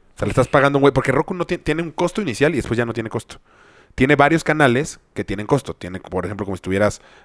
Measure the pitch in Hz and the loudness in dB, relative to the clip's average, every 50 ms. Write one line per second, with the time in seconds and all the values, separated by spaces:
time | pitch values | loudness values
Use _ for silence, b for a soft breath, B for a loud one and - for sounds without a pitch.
0 | _ _ _ - 104 101 98 - - - - 143 135 143 143 139 139 139 127 131 | _ _ _ -6 -6 0 0 0 2 4 4 4 4 4 4 4 4 4 4 2
1 | - 135 - 143 160 - 190 175 165 - 180 - - 151 151 165 170 156 - - | 0 0 0 0 -2 -2 -6 -8 -6 -6 -6 -4 -4 -4 -4 -2 -4 -6 -4 -4
2 | 175 170 - 220 208 143 104 - 135 160 165 113 - - 117 117 120 117 113 117 | -4 -2 -2 -4 -4 -4 0 0 0 2 2 -2 -2 -2 -2 -2 -2 -2 -4 -6
3 | 110 113 - 113 - - - - b b b b b b b b b b b - | -6 -6 -6 -8 -8 -10 -18 -20 b b b b b b b b b b b 2
4 | 127 139 147 135 143 147 160 160 - - 151 156 147 127 120 131 160 - - - | 4 4 6 6 6 4 4 2 2 0 2 4 4 4 4 2 -2 -4 -10 -16
5 | _ _ _ 107 101 - 95 101 107 - 147 131 - - - - - 90 92 90 | _ _ _ -10 -8 -6 -8 -8 -2 0 0 0 0 -6 -10 -10 -12 -12 -12 -12
6 | - - 92 92 87 95 104 98 101 98 95 90 - 92 95 98 104 101 - - | -12 -6 -6 -6 -6 -6 -8 -8 -6 -6 -6 -6 -4 -2 0 2 2 0 0 -4
7 | b b b b | b b b b